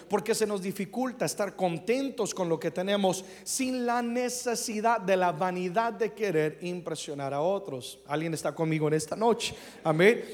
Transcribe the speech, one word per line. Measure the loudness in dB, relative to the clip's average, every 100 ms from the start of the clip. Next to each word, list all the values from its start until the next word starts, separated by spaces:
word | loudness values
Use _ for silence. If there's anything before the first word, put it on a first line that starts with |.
| -2
¿Por | -2
qué | 0 2
se | 2
nos | 0
dificulta | -2 -4 -4 -2 -4 -2 -2
estar | 0 -4 0
contentos | 0 0 0 0 0 -2 -4 -2
con | 0
lo | 0
que | -2
tenemos | -2 0 2 2 0 -6 -14
sin | -8 -2 -2 0 0
la | 0
necesidad | 0 -2 -2 -2 -2 -2 -2 0 2 4
de | 4 4
la | 4
vanidad | 2 0 0 0 0 0
de | 0 -4
querer | -2 0 2 2 0
impresionar | -6 -6 -6 -8 -6 -6 -4
a | 0
otros? | 0 0 -2 -8 -10 -14 -6
¿Alguien | -2 -2 -2
está | -2
conmigo | -2 0 2 2
en |
esta | 2 0 2
noche? | 2 2 0 -8 -14 -4
Amén. | 0 6 8 6 0